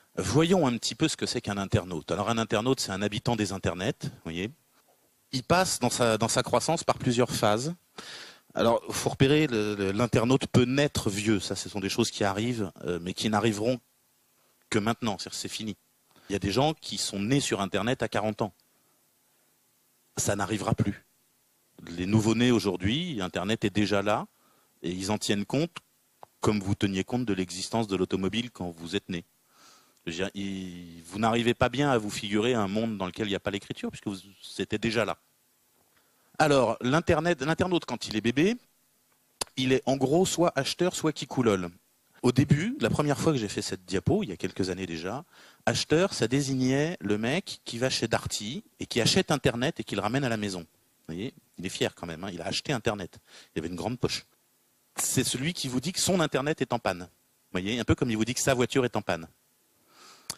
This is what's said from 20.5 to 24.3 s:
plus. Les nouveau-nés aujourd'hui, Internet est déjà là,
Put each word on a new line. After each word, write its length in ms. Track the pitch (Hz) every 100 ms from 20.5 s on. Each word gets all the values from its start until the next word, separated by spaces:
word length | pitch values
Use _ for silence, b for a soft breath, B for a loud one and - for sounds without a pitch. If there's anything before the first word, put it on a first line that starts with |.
| 107 98 -
plus. 280 | 101 - _ _ _ _ _ _ _ - -
Les 180 | 85 92
nouveau-nés 460 | 110 107 113 123
aujourd'hui, 680 | 117 98 87 95 143 180 117
Internet 460 | 92 92 95 113 104
est 60 |
déjà 320 | 104 101 101
là, 240 | 101 113 202